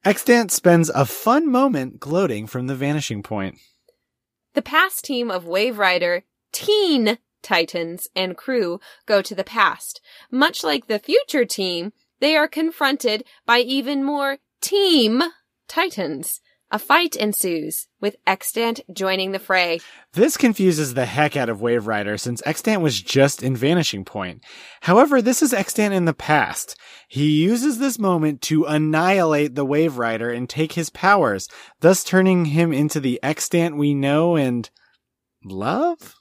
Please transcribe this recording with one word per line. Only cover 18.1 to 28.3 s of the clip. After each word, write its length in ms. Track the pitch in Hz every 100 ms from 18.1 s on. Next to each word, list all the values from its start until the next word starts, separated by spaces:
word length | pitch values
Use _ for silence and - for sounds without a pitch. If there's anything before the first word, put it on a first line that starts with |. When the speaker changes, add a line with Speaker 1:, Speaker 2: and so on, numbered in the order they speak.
| - -
Speaker 2:
Extant 560 | 190 - 220 233 233 -
joining 400 | 165 190 190 190
the 80 | 196
fray. 400 | 196 185 175 165 - - _
Speaker 1:
This 220 | 165 269 -
confuses 600 | 240 208 185 151 143 123
the 100 | 120
heck 320 | 113 151 143
out 100 | 120
of 140 | 104
Wave 240 | 117 120 107
Rider, 320 | 107 104 104
since 240 | 123 120
Extant 380 | - 156 - 208
was 180 | 156 107
just 440 | - 131 139 -
in 120 | 127 123
Vanishing 480 | 135 175 151 101
Point. 400 | 92 104 90 - - - - -
However, 400 | - 196 294 269
this 220 | 226 247
is 100 | 285
Extant 400 | 226 196 - 208
in 120 | 190 170
the 80 |
past. 640 | 147 - 151 113 - - - - - _
He 360 | 135 147 151
uses 340 | 175 233 285 233
this 220 | 277 233
moment 420 | 196 175 156